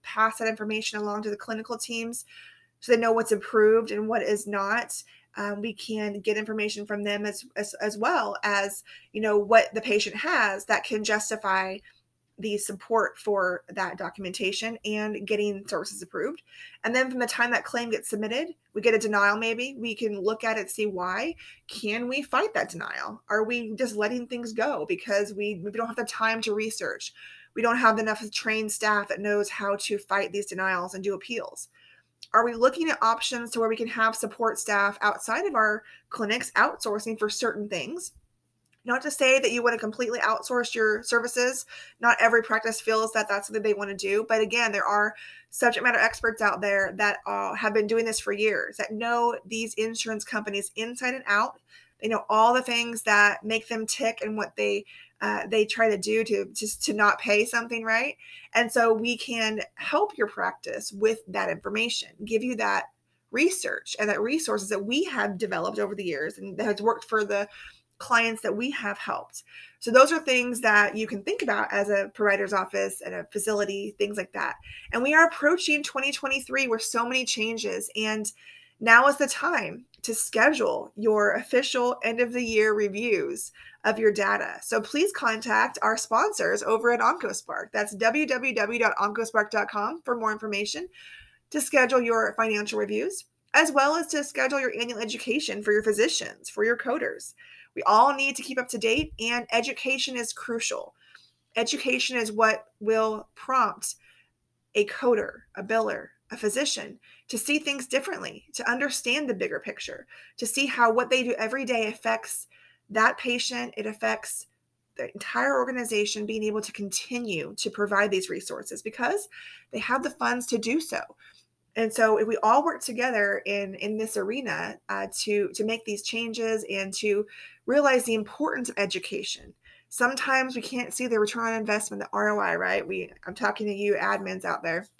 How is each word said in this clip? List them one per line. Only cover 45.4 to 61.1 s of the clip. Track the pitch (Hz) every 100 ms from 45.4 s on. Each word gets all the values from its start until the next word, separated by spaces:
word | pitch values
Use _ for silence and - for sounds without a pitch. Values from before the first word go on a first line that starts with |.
| -
subject | - 240 -
matter | 247 226
experts | 226 - 226 220
out | 208 185
there | 202 196 196 190
that, | 208 - -
uh, | 202 190 220
have | 214
been | 214 208
doing | 226 226
this | 214
for | 202
years, | 202 214 170 - -
that | -
know | 220 233 240 240 - 185
these | 226 226 -
insurance | 220 226 226 214
companies | - 220 214 196 - 220
inside | 226 247 254
and | 262 -
out. | 208 240 - _ - _ _
They | 220
know | 220 -
all | 214 233
the | 254
things | 247 233 233 233
that | 220 208 208 196
make | 208 226 -
them | 226 220
tick | - 226 220
and | 214 214
what | - -
they, | 208 202 - - - -
uh, | 208 208 190
they | 220 214
try | 226 226
to | 196
do | 202 220
to, | 220 202 196
just | - 214 - -
to |
not | 208 208 -
pay | 247 208
something, | 247 233 233 233
right? | 220 226 285 - - - -
And | 226 226
so | 240 233
we | 220 240 226
can | - 233 220 214 - -
help | - 311 415 -
your | 208
practice | 202 185 - - - -
with | 196 220